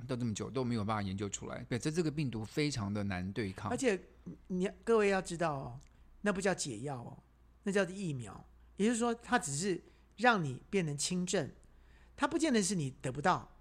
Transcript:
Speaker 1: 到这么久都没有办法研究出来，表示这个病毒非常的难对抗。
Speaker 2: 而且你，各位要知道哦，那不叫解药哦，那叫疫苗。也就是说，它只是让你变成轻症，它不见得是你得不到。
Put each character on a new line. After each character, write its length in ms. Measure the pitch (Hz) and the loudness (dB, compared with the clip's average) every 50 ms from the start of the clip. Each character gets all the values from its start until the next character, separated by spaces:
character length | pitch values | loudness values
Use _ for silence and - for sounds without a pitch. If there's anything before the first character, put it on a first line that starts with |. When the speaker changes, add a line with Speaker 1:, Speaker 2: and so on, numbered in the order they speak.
| 120 | -6
Speaker 1:
到 80 | 123 131 | -4 -4
这 80 | 120 123 | -2 0
么 80 | 117 104 | -2 -2
久 160 | - 104 - | -2 -4 -4
都 140 | 107 131 127 | -2 -2 0
没 100 | 117 120 | 0 0
有 100 | 113 101 | 0 0
办 120 | 107 110 | 0 0
法 60 | 107 101 | 0 0
研 140 | 95 95 | -2 -2
究 120 | 98 104 98 | -2 -4 -4
出 200 | - - - - | -6 -6 -8 -8
来， 100 | - 127 123 - | -8 -8 -6 -4
表 100 | 127 117 | -4 -2
示 140 | - 156 151 | -2 -2 0
这 100 | 175 170 | 0 0
个 80 | 156 | 0
病 200 | 139 156 156 127 | 0 0 -2 -2
毒 120 | 107 110 110 | -2 -4 -6
非 280 | 101 - 156 151 147 | -4 -2 0 0 0
常 220 | 139 123 101 98 104 | 0 -2 -2 -2 -2
的 120 | 104 101 | -2 -2
难 260 | 101 95 90 90 95 98 | -2 -2 -2 -4 -4 -2
对 200 | 131 110 95 95 | -2 -4 -4 -4
抗。 180 | - - - | -6 -4 -4
Speaker 2:
而 60 | 240 | -2
且 220 | 240 269 240 196 185 - - - - - 180 156 - - - | 2 2 2 2 2 -2 -10 -20 -18 -16 -16 -16 -14 -10 -6
你， 220 | 190 180 180 208 185 - - | -4 -2 -2 -2 -4 -6 0
各 140 | - 226 | 4 4
位 140 | 220 208 202 | 6 6 4
要 100 | 196 190 | 2 2
知 160 | 185 185 175 | 0 -2 -4
道 160 | 160 170 165 147 | -2 0 0 -2
哦， 260 | 135 143 131 120 139 - - - - - - - - - | -2 -6 -8 -10 -12 -16 -18 -20 -20 -20 -20 -16 -4 -2
那 100 | 208 190 | 0 0
不 80 | 190 | 2
叫 140 | 190 202 175 | 2 2 2
解 260 | - - 151 113 104 | 2 -2 -6 -6 -6
药 160 | 123 147 135 | -6 -6 -6
哦， 220 | 123 113 - 131 - - _ _ _ - - - - - | -6 -8 -12 -14 -16 -20 _ _ _ -20 -20 -20 -8 -4
那 60 | 202 185 | 0 2
叫 120 | 202 196 | 2 2
疫 300 | - 190 196 202 170 143 | 2 0 -4 -4 -4 -4
苗。 280 | 127 113 98 - - - - - - - - - | -4 -6 -10 -12 -14 -16 -20 -20 -20 -20 -12 -2
也 100 | - 190 | 2 4
就 60 | 226 247 | 4 4
是 60 | 220 | 4
说， 160 | 233 240 233 | 2 0 0
它 240 | 233 - - 247 240 | -2 -2 2 2 2
只 160 | - 147 139 | 2 2 -2
是 260 | 143 180 208 175 - - - - - - - - | -2 0 0 0 -2 -4 -14 -20 -20 -20 -20 -6
让 280 | - 208 247 233 202 160 | 4 4 6 6 6 2
你 160 | 139 123 - - - | 0 -2 -6 -8 -2
变 160 | - 196 175 | 0 0 0
成 140 | 151 143 143 | 0 -2 -2
轻 260 | - - 185 180 180 | -2 -2 -2 -2 -2
症， 240 | 175 - 185 143 - - - - - - - - - - - - - - | 0 2 0 0 0 -4 -12 -20 -20 -20 -20 -20 -20 -20 -20 -20 -16 -6
它 100 | - 277 | -2 -2
不 100 | 294 302 | 0 2
见 160 | 320 302 320 247 | 2 2 4 4
得 80 | 220 | 4
是 140 | 196 170 208 | 4 2 0
你 160 | 175 147 131 127 - | 0 -2 -2 -4 -6
得 100 | - 135 | -6 -6
不 120 | 120 143 143 | -4 0 4
到。 260 | 185 170 131 - - - - | 4 4 2 0 -8 -18 -20